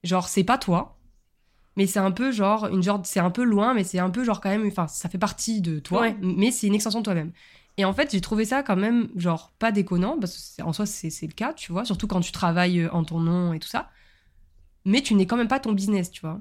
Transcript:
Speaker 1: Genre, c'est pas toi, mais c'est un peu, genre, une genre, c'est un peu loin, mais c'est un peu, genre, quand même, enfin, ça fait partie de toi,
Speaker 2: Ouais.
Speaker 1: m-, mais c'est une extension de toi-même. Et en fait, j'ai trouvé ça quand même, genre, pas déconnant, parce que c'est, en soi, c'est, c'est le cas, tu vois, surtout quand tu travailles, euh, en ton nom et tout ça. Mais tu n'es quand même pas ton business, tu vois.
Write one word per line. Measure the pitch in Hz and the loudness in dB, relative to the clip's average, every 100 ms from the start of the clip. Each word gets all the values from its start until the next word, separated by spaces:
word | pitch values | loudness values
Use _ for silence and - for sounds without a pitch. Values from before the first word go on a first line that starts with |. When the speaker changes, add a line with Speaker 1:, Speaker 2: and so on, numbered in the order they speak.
Speaker 1:
Genre, | 175 185 175 | 0 0 0
c'est | - | 0
pas | 190 254 | 2 2
toi, | - 175 - - - _ _ _ _ _ _ - | 2 0 0 -14 -20 _ _ _ _ _ _ 0
mais | 196 | 2
c'est | 202 | 2
un | 196 | 0
peu, | 185 262 | 2 0
genre, | 233 196 220 214 | 2 2 2 0
une | 190 | 0
genre, | 180 202 | 2 0
c'est | 175 196 | -2 0
un | 180 | 0
peu | 180 | 2
loin, | 247 202 220 | 2 4 4
mais | 240 | 2
c'est | 180 180 | 0 0
un | 180 | 0
peu, | 185 | 0
genre, | 240 202 | 0 0
quand | 196 | 0
même, | 208 208 | 0 0
enfin, | 196 165 | 0 -4
ça | - - | -4 -6
fait | 185 | -2
partie | 202 - - 220 | -2 -2 -4 -2
de | 170 156 | -2 -2
toi, | - 190 | -2 2
Speaker 2:
Ouais. | 233 214 | 2 0
Speaker 1:
m-, | 185 180 | -2 2
mais | 214 | 2
c'est | 247 202 | 2 0
une | |
extension | 208 214 214 | 2 0 -4
de | |
toi-même. | 208 175 156 - - - _ - | -2 -2 -4 -10 -20 -20 _ -2
Et | 190 | 0
en | |
fait, | 196 294 | 2 0
j'ai | 196 | 0
trouvé | - 214 | 0 -2
ça | 220 262 | 0 -2
quand | 277 185 | 0 0
même, | 208 240 226 180 | 2 2 0 -2
genre, | 175 165 - _ | -2 -2 -6 _
pas | 226 | 0
déconnant, | 202 185 175 190 320 | 2 0 0 0 -2
parce | 180 | -4
que | - | -8
c'est, | - - | -16 -8
en | 165 | -6
soi, | 160 208 | -2 -4
c'est, | - 165 | -4 -8
c'est | - 156 | -8 -10
le | |
cas, | - 233 | -6 -6
tu | 320 - | -6 -6
vois, | 180 240 | -6 -2
surtout | 269 208 | -4 0
quand | 185 | 0
tu | 175 | -2
travailles, | - 175 170 180 175 | 0 0 2 2 2
euh, | 165 | 2
en | 175 | 0
ton | 160 165 | -2 0
nom | 165 175 175 | 0 2 0
et | 160 | -2
tout | - | -4
ça. | - - _ _ _ _ _ - _ - _ 190 | -6 -6 _ _ _ _ _ -20 _ -20 _ 2
Mais | 233 | 2
tu | 277 208 | 4 2
n'es | 185 | 4
quand | 233 | 2
même | 226 | 0
pas | 269 | 0
ton | 233 | 0
business, | 202 196 202 175 | 0 2 0 -2
tu | - | -8
vois. | 160 180 | -10 -10